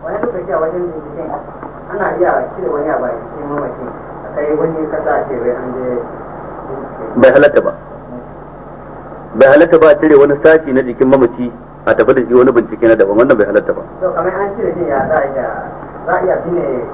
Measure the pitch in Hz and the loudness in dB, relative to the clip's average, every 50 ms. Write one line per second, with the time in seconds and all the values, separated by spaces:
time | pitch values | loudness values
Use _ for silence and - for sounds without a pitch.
0 | - 165 196 208 233 240 208 180 - 196 180 160 160 160 175 180 180 175 156 156 | -8 -8 -6 -6 -6 -6 -6 -6 -6 -4 -2 -2 -2 -2 -4 -4 -6 -6 -8 -10
1 | 147 147 147 165 156 151 143 143 - - - - - - - - - - 185 175 | -12 -12 -12 -10 -10 -8 -10 -10 -12 -14 -16 -16 -16 -16 -16 -16 -14 -10 -6 -4
2 | 185 165 - 175 175 - - - - - - 190 180 160 151 143 151 156 139 123 | -4 -4 -2 0 0 0 0 0 -4 -6 -8 -8 -6 -4 -4 -4 -2 -4 -4 -4
3 | 123 - 117 - - - - 151 151 143 143 143 - - - 135 127 120 - - | -4 -6 -8 -8 -12 -14 -14 -12 -10 -6 -6 -6 -6 -6 -8 -10 -12 -12 -12 -14
4 | - - - - - - - 147 147 147 151 151 165 165 160 160 156 151 156 156 | -16 -16 -16 -14 -14 -10 -6 -6 -2 -2 -2 -2 -2 -2 -2 -4 -6 -6 -6 -6
5 | - 156 - - - - - 120 117 123 123 127 127 127 123 127 127 127 123 120 | -2 -2 -2 -2 -2 -4 -6 -4 -2 -2 -4 -4 -6 -8 -8 -6 -6 -6 -6 -6
6 | 120 - - - - - - - - - - - - - - - - - - - | -8 -10 -14 -16 -16 -16 -16 -16 -16 -16 -16 -14 -12 -12 -12 -12 -12 -14 -12 -12
7 | - - - 120 131 131 - - - - - 113 - 98 - - - - - - | -12 -6 2 6 6 6 8 6 4 6 4 4 2 2 -6 -6 -16 -18 -18 -18
8 | - - - - - - - - - - - - - - - - - - - - | -16 -16 -16 -16 -16 -16 -18 -18 -18 -18 -18 -18 -18 -18 -18 -18 -18 -18 -18 -18
9 | - - - - - - - 110 131 131 139 151 170 170 170 156 156 151 143 - | -16 -16 -16 -16 -16 -10 2 4 4 6 8 6 6 6 6 6 6 6 6 6
10 | 156 156 147 139 139 143 143 143 - 160 160 156 151 147 127 135 131 123 117 - | 4 6 6 6 6 6 4 4 6 6 6 6 2 0 0 0 0 -2 0 0
11 | 131 131 135 135 127 117 - - 123 117 - - - - - - - - - - | 4 4 4 4 4 2 0 -4 -8 -8 -8 -12 -18 -20 -20 -6 0 0 2 4
12 | 135 147 139 135 117 110 123 123 127 131 120 117 110 - 110 - - 113 113 107 | 4 4 4 2 2 4 6 6 6 6 4 2 0 0 -4 0 4 4 6 4
13 | 98 98 104 110 135 139 131 107 101 101 101 104 - - - 92 95 - - - | 4 2 4 4 4 4 4 2 2 2 2 0 2 0 -4 -4 -8 -14 -8 -4
14 | 185 180 - - 170 185 185 190 202 202 202 233 196 175 160 175 170 147 - - | -4 -2 -2 -2 -4 -2 -2 -2 -4 -4 -4 -4 -4 -4 -4 -4 -4 -2 -2 -2
15 | - - 156 147 - - - - - - - - - - - - - - - - | 0 0 0 0 0 -2 -4 -6 -6 -6 -6 -8 -10 -12 -12 -14 -16 -16 -16 -10
16 | - 220 185 180 180 185 - - - 175 175 151 143 139 131 123 117 - | -4 -2 -2 0 0 0 -2 -2 -2 -4 -4 -2 -2 -2 -4 -4 -6 -8